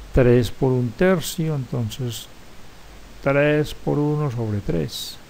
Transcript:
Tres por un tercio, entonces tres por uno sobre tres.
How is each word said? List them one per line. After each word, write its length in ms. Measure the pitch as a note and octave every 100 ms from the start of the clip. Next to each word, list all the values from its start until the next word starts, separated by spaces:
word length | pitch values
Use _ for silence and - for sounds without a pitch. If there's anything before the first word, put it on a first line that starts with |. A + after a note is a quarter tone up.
| -
Tres 380 | - B2 B2 A2
por 220 | - C3+
un 180 | B2+ B2
tercio, 640 | G#2+ F#3 F#3 - - D#3+
entonces 720 | D3 B2 C3 A2+ - B2 A2 - - - - - - - - - -
tres 520 | - C#3 D3 D3+ D3
por 240 | - - C#3+
uno 320 | D3 D3+ D3+
sobre 300 | A#2 A2+ G#2
tres. 580 | F2 E2+ D2 - - - -